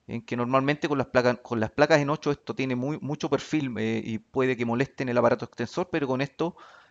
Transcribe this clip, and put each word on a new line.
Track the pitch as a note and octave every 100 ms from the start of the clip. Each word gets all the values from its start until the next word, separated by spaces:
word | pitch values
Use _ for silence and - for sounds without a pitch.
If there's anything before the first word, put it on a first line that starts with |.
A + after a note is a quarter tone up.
| -
en | A#2
que | A2+ A#2+
normalmente | A#2+ C3+ C3+ D3 D#3
con | C#3+
las | B2
placas, | B2+ B2 A#2+
con | - A#2
las | G#2+
placas | - D3 D#3
en | C#3+
ocho | D3+ D3+
esto | C#3+ -
tiene | A#2 C3+ B2
muy, | C3+ D3+
mucho | B2+ D3+ D#3+
perfil, | - - D#3 C#3 A2+
eh, | A2 A2+ A2+
y | A2
puede | - C3+ C3 A#2+
que |
molesten | A#2+ A#2 C3+ - C3
el | A#2+
aparato | A#2 A#2+ A#2+
extensor, | - A#2 - F3+
pero | D#3+ C#3
con | C3
esto, | C#3+ - E3 - - - -